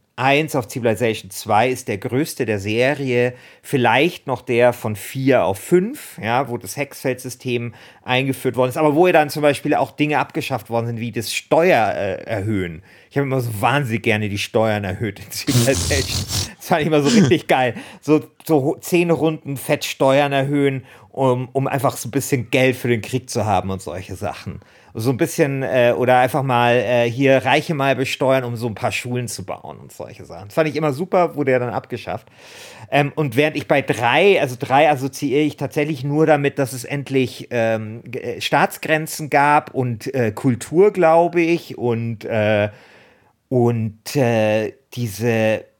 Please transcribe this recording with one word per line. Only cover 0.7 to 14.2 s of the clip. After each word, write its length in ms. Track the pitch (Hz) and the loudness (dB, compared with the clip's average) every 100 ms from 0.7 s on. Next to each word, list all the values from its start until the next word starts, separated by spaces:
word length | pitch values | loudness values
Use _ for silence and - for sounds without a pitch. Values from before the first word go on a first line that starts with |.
| 127 117 107 117 107 95 | -2 0 0 0 -2 -8
zwei 380 | - 104 104 127 | -10 0 2 2
ist 180 | 127 - | -2 -6
der 100 | 101 | -6
größte 480 | 127 123 160 - 113 | -4 -4 -4 -4 -4
der 140 | 104 | -4
Serie, 720 | 101 113 127 143 131 120 123 123 - - | -2 0 0 0 -2 0 0 -4 -20 -20
vielleicht 640 | - 143 120 123 160 - - | -4 0 4 4 2 -2 -6
noch 160 | 123 | -6
der 280 | - 117 120 | -2 4 4
von 240 | 117 113 104 | 2 -4 -6
vier 480 | - 135 131 123 | -8 -2 2 4
auf 140 | 87 95 | 2 -2
fünf, 640 | - 180 208 294 - - | 0 0 0 -8 -16 -8
ja, 280 | 107 123 127 | -2 -2 -2
wo 80 | 120 | -6
das 180 | - - | -8 -8
Hexfeldsystem 960 | 143 - 135 127 131 - 131 120 120 - - - | -8 -4 -4 -4 -8 -10 -6 -4 -6 -12 -20 -14
eingeführt 520 | - 127 139 131 131 120 | -2 0 0 -2 -2 0
worden 140 | 127 | 0
ist, 80 | 160 | 2
aber 160 | 151 | 2
wo 140 | 147 180 | 4 6
ja 60 | |
dann 180 | 165 143 | 4 2
zum 100 | 151 | 2
Beispiel 320 | 147 135 147 | 0 0 0
auch 160 | 151 135 | 0 0
Dinge 300 | - 151 143 | -2 -2 0
abgeschafft 500 | 143 160 - 123 - | -2 -4 -4 -6 -4
worden 160 | 117 117 | -4 -2
sind, 140 | 113 | -6
wie 120 | 117 | -6
das 220 | 117 107 | -6 -6
Steuer, 600 | - - 156 180 139 101 - | -6 0 4 4 4 2 0
äh, 280 | 98 - - | -4 -6 -6
erhöhen. 580 | 110 104 101 87 82 - - _ | -4 -2 -2 -4 -8 -18 -20 _
Ich 80 | 143 | -4
habe 80 | 139 | -2
immer 160 | 131 | -2
so 80 | 120 104 | -2 0
wahnsinnig 440 | 120 143 123 113 | 2 2 0 -2
gerne 260 | 117 107 | 0 0